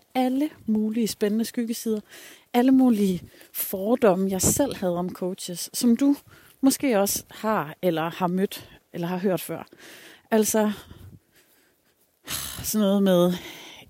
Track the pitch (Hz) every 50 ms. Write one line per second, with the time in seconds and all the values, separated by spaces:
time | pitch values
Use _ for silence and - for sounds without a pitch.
0 | - _ - 262 254 254 254 269 294 302 - - - - 214 214 214 214 214 233
1 | 233 196 - - 214 208 208 220 226 - - - 233 226 233 - - 233 220 208
2 | - _ - - - - - - _ _ - 247 240 262 262 262 262 254 233 202
3 | 208 190 185 165 - - - - - - - - - - - 190 190 208 240 262
4 | - 214 175 185 190 190 190 185 - - 208 - 285 269 - - - 180 175 175
5 | 180 180 - - 190 180 190 - - - 175 170 - - - - - 240 233 220
6 | 277 277 285 - - - - - - - _ _ - 269 269 - - 277 233 196
7 | 196 202 - - - - - - - 214 220 196 151 147 156 - - 180 165 160
8 | 156 170 165 - 185 175 180 185 190 208 - - - - - - _ _ - 175
9 | 170 170 180 180 175 208 185 160 - - 165 - - - _ - - - - -
10 | - - - - _ - - 220 214 214 - 220 214 214 208 - - - - -
11 | - - - - _ _ _ _ _ _ _ _ _ _ _ _ _ _ _ _
12 | _ _ _ _ _ - - - - - - - - - - 214 214 196 196 202
13 | 196 190 185 175 175 180 180 175 - - - - - - - - -